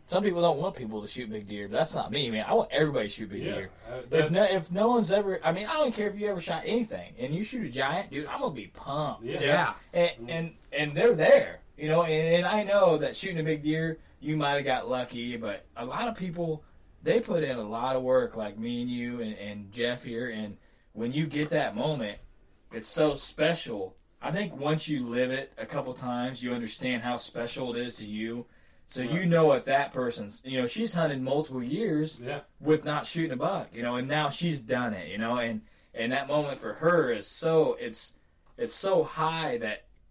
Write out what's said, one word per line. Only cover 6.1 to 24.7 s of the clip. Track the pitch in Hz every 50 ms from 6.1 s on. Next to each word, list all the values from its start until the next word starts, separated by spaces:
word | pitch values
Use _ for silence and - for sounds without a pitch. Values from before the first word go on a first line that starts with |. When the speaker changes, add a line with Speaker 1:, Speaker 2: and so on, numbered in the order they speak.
| 190 208
Speaker 1:
you | 208 208
ever | 196 175
shot | 160 175 170 160 -
anything, | - 220 247 226 - - 87 87 90 -
and | - 127 135 151
you | 185 214
shoot | - 254 240 196
a | 131
giant, | 117 131 131 139 156 185 - -
dude, | 131 143 151
I'm | - - 269
gonna | 269 220 147
be | 117 98
pumped. | 90 - - - 139 139 151 151 135 113 - 113
Speaker 2:
Yeah. | 127 160 -
Speaker 3:
Yeah. | 151 143 147 175 151 110 95 - - - -
Speaker 1:
And, | 175 170 170
Speaker 2:
Mm-hmm. | 139 110 117 123
Speaker 1:
and, | 160 165 160 160 - - - - 135
and | 143 151 147 143
they're | 170 226 240 208
there, | 151 156 - - - - 175 175 - - - -
you | 143 147
know, | 151 160 170 170
and, | 160 156 156 160 165 170
and | 175 180
I | 180 208 214 202
know | 196 202 202 190 175 156
that | 147 139 127 110
shooting | - - 190 175 156
a | 156
big | 160 156 151 147
deer, | 151 156 160 160 165 160 - - - - -
you | - 151 156
might | 151 147 143 143
have | 143 135
got | 135 127 120 113 117
lucky, | 127 127 123 - 123 117 120 120 120
but | 113 110 101 98 - - - -
a | - 120
lot | 127 139 185 220
of | 233 -
people, | - 180 180 160 175 170 160 156 151 - - - - - - - - -
they | 156 190 233
put | 220 - 190 165 151
in | 135 127
a | 120 107
lot | 104 110 117 123 131 135
of | 131 127
work, | 127 131 127 120 110 -
like | 113 107 104 104
me | 110 113 120 120 120
and | 123 123
you | 123 120 120 120 120 120
and, | 113 107 107
and | 95 104 104 101 104 101 98
Jeff | 101 123 117 120 123 120 -
here, | 127 117 117 127 120
and | 110 107 107 101 95 - _ _ _ _ _ _ -
when | 107 117 120 135
you | 151 160
get | 147 139 147 151 151
that | 160 151 135 107 101
moment, | 110 135 156 151 131 110 101 101 - - - - _ _ _ _ _ _ -
it's | - 113 - -
so | - - 151 151 -
special. | - - - - - 151 165 170 - - 123 113 101 95 92 - _ _ _ _ -
I | 127 139
think | 160 202 208 165 151
once | 139 139 151